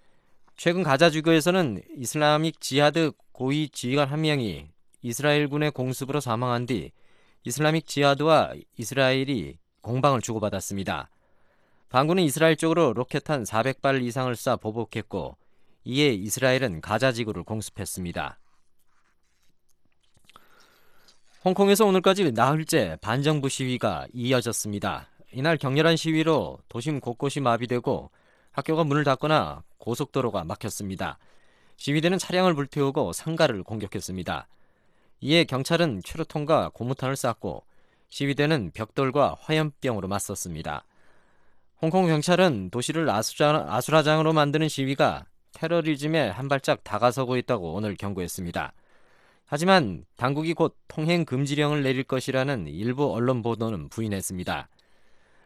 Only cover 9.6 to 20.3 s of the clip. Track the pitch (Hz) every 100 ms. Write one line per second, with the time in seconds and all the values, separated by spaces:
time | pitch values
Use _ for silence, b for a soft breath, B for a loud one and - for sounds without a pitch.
9.6 | _ _ 104 131 143 123 107 110 101 95
10.6 | - 98 92 76 - _ _ _ _ _
11.6 | _ _ - 127 151 185 156 139 160 156
12.6 | 160 165 156 131 127 147 - 143 101 110
13.6 | 127 - 139 135 120 131 127 117 131 110
14.6 | 110 113 107 113 - 95 64 - _ _
15.6 | - _ - 135 147 101 107 - 131 127
16.6 | 127 80 - 113 131 117 107 92 82 110
17.6 | - - 95 98 87 82 71 - - _
18.6 | _ _ _ _ _ _ _ _ _ _
19.6 | _ _ _ _ _ _ _